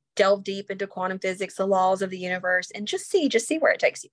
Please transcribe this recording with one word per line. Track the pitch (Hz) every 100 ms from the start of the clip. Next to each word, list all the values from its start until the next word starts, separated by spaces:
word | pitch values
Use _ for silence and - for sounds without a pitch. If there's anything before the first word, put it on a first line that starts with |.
| _ -
delve | 196 202
deep | 196 196 196
into | 190 196
quantum | - 185 190
physics, | 190 185 190 -
the | 196
laws | 196 185 190
of | 190
the | 185
universe, | 180 185 180 180 175
and | - 208
just | 370 -
see, | 392 285
just | - -
see | 320
where | 311
it | -
takes | 147 -
you. | -